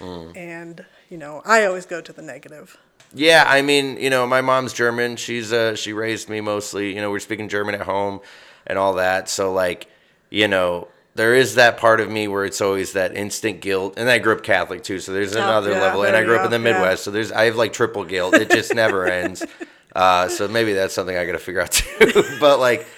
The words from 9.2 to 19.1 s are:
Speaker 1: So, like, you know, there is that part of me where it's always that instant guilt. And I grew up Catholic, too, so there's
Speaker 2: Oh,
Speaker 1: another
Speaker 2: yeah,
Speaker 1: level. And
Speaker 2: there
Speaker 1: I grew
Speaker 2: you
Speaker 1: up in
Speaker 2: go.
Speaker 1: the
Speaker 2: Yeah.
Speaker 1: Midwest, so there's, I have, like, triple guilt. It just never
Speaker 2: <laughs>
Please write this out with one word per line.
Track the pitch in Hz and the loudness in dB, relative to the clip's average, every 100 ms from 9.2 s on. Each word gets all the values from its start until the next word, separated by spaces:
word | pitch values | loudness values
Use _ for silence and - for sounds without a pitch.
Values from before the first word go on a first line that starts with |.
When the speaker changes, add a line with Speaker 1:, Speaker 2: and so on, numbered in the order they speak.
| - | -4
Speaker 1:
So, | - 95 | -4 -2
like, | 92 90 85 - _ _ _ _ | 0 -2 -4 -12 _ _ _ _
you | 101 107 | 0 2
know, | 95 90 87 - _ _ | 2 0 -2 -8 _ _
there | - 113 | -2 2
is | 127 120 | 4 4
that | 120 117 113 | 6 4 6
part | 113 113 | 4 4
of | 101 | 2
me | 107 104 | -4 -4
where | 98 | -2
it's | 98 - | -4 -2
always | 101 98 92 | 0 0 -2
that | 95 92 98 | -2 -2 -4
instant | 104 - 113 87 | -8 -4 -6 -4
guilt. | 98 95 98 - | -4 -2 -2 -2
And | 120 | 2
I | 117 | 2
grew | 107 | 2
up | 104 | 0
Catholic, | - 92 87 92 | 2 0 0 -6
too, | - 92 | -8 -8
so | 82 | -6
there's | 95 101 110 | -4 -2 -2
Speaker 2:
Oh, | |
Speaker 1:
another | 101 110 101 | 0 0 2
Speaker 2:
yeah, | 98 | 0
Speaker 1:
level. | 95 95 | 0 0
And | 104 | 2
Speaker 2:
there | 110 | 2
Speaker 1:
I | |
grew | 110 | 2
Speaker 2:
you | 117 | 2
Speaker 1:
up | 113 | 2
in | |
Speaker 2:
go. | 117 | 0
Speaker 1:
the | 117 | 0
Speaker 2:
Yeah. | 113 | 2
Speaker 1:
Midwest, | 92 92 | 2 0
so | 104 | -4
there's, | 104 104 | -4 -4
I | 110 | 0
have, | 113 113 | 0 2
like, | 110 | -2
triple | - 117 104 | 0 -2 -2
guilt. | 87 92 90 | -6 -4 2
It | 320 110 | 2 4
just | 113 - | 0 0
never | 117 110 95 | 2 2 2
Speaker 2:
<laughs> | 90 | 0